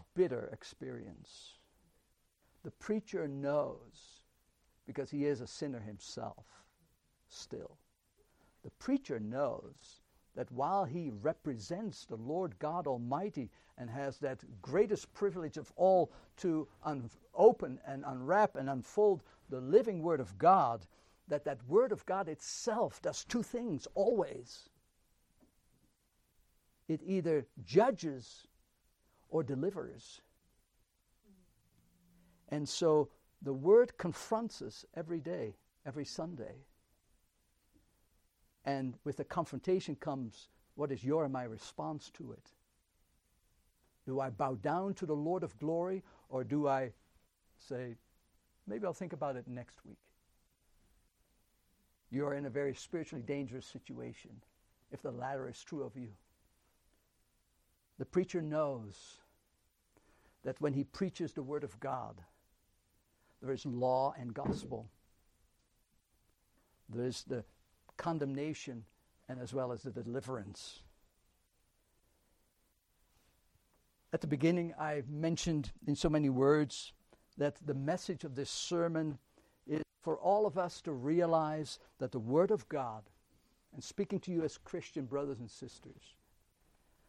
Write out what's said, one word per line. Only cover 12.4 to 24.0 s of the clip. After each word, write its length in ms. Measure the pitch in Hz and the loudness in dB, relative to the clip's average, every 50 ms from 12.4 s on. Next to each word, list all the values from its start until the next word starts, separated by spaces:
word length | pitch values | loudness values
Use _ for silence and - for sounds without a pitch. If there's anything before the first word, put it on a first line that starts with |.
| 190 170 110 - | -2 -4 -4 -4
God 280 | - 151 160 180 170 147 | -4 -2 -2 0 0 0
Almighty 640 | 131 120 120 120 131 151 190 214 - 151 127 104 - - - - _ - | 0 -2 -2 -2 -2 -2 -2 -2 -4 -6 -6 -8 -8 -16 -20 -20 _ -12
and 120 | 123 117 | -10 -8
has 280 | 110 139 139 139 127 - | -6 -4 -4 -4 -4 -2
that 240 | 147 139 131 - - - 120 98 | -4 -4 -4 -4 -10 -16 -18 -14
greatest 500 | 87 127 131 185 220 208 208 - - - - | -6 2 4 6 6 6 4 -2 -2 -6 -4
privilege 440 | - 202 202 170 185 165 151 - 160 | -2 0 0 0 -2 -6 -6 -6 -8
of 140 | 143 - - | -10 -8 0
all 360 | - 175 190 190 185 165 - - - - - - - | 4 6 8 8 8 6 4 0 -8 -20 -20 -8 -2
to 300 | - 180 160 156 147 - - - - | 0 2 2 2 0 -4 -8 -8 -6
un-, 260 | 156 151 139 117 117 - - - - - | -4 -4 -4 -6 -8 -12 -16 -20 -2 6
open 460 | - 180 226 254 - 202 143 127 - - | 10 10 10 10 8 2 -6 -6 -6 -8
and 180 | - 139 135 139 | -8 -8 -6 -6
unwrap 500 | 139 135 127 127 135 175 202 214 - - | -6 -6 -2 2 4 6 6 6 6 4
and 140 | - 135 135 | 0 -2 0
unfold 540 | 139 127 113 - - - 208 208 196 156 - - - - _ - | 0 -2 -4 -2 4 6 6 6 6 4 0 -10 -20 -20 _ -8
the 100 | 143 127 | -8 -6
living 400 | 127 131 160 226 262 233 196 175 | 2 6 6 6 6 4 0 0
Word 180 | 156 175 165 143 | 0 2 2 0
of 180 | 127 92 98 95 | 0 -2 -2 4
God, 480 | - 165 190 190 151 123 117 110 - - - - - _ _ _ _ - | 8 8 10 10 8 4 2 -2 -6 -12 -20 -20 -20 _ _ _ _ -2
that 180 | - 147 147 | -2 0 0
that 140 | 151 139 117 117 123 | -2 -4 -4 0 4
Word 240 | 151 208 254 254 | 6 6 6 6
of 140 | 208 - - | 2 -2 -2
God 220 | - 185 190 196 160 | 0 0 0 0 -2
itself 760 | 156 - - - - - - 240 214 233 220 147 - - | -4 -8 -8 -10 -10 -6 -2 0 0 2 2 0 -2 -4
does 220 | - 156 139 - - | -4 -4 -4 -4 -4
two 180 | - - 240 208 | -2 -2 -2 -2
things 440 | - - 240 240 240 170 135 - - - | -2 -4 -4 -2 -2 -2 -4 -4 -2 0
always. 720 | - | 2